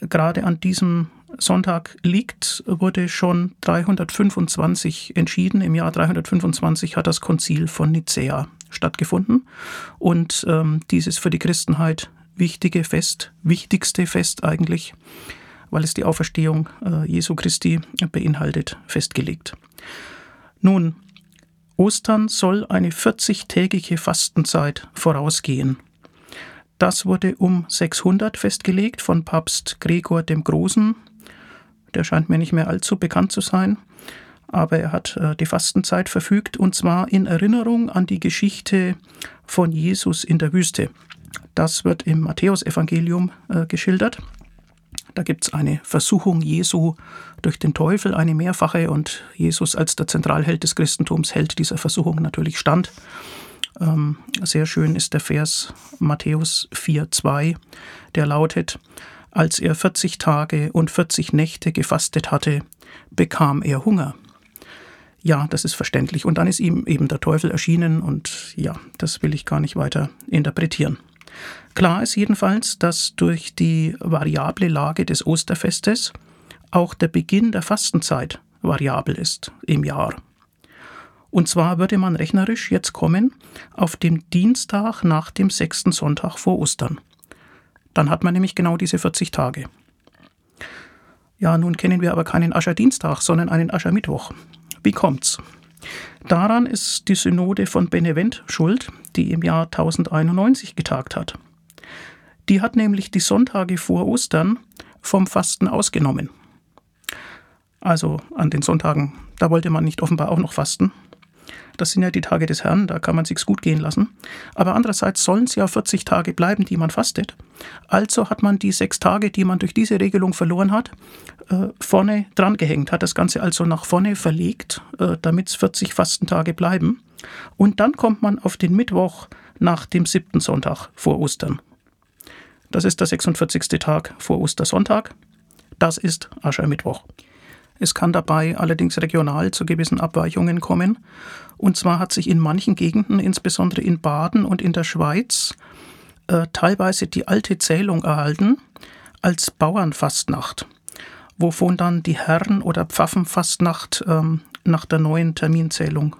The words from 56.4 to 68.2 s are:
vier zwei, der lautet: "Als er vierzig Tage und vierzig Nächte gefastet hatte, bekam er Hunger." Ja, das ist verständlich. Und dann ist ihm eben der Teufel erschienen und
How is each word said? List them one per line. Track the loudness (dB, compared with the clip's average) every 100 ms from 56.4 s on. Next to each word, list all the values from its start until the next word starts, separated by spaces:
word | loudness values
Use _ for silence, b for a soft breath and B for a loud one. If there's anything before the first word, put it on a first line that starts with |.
| 0 -4 -6
vier | -6 -2 -2 0
zwei, | 0 0 2 0 -2 B B B B B
der | 0 2
lautet: | 2 2 0 -4 -8 B B B B B
"Als | 0 2 2
er | 0
vierzig | 0 0 0 -4 -2
Tage | 0 0 0 -2 0
und | 0 2
vierzig | 0 0 -2 0
Nächte | 2 0 -2 -4
gefastet | -2 0 0 0 -2 -2
hatte, | -2 0 -2 -6 B B B B
bekam | 0 0 2 2 2
er | 0 0
Hunger." | 2 2 0 -8 B B B B B B B B B B
Ja, | 0 2 0
das | -2
ist | -4
verständlich. | -4 -2 0 0 0 0
Und | 2
dann | 2
ist | 2
ihm | 0 0 0
eben | 0 0
der | 0
Teufel | 0 2 0
erschienen | -2 0 2 2 0
und | 0 -4